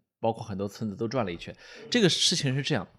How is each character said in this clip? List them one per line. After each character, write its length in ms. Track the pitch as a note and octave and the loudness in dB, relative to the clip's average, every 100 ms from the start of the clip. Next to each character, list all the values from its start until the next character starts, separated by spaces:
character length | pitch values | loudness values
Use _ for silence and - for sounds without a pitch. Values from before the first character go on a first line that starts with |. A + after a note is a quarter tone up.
| _ _ | _ _
包 120 | A2 | -2
括 120 | A2 | -2
很 120 | A2 G2 | -4 -4
多 120 | G2+ | -6
村 220 | - A2 | -4 -6
子 60 | G2 | -2
都 120 | A2+ | -2
转 180 | B2+ G2+ | 0 -2
了 60 | |
一 60 | E2+ | -4
圈。 180 | - - - - - | -10 -14 -18 -18 0
这 120 | B3 | 4
个 80 | F#3+ | 6
事 260 | - - E3+ | 6 2 2
情 180 | C#3 C3 | 0 0
是 60 | |
这 140 | C3+ C3 | 0 0
样， 120 | F2 | -2